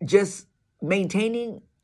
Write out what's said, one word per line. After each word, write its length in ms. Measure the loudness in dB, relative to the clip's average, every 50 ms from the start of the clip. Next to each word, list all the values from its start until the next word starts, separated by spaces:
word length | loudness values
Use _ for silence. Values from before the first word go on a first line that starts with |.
| 0
just 420 | 4 4 4 4 2 -4 -8 -16 _ _ _ _ _ _ _
maintaining 840 | -4 -2 0 0 0 0 0 0 0 0 -2 -4 -4 -6 -8 -12 -16 _ _ _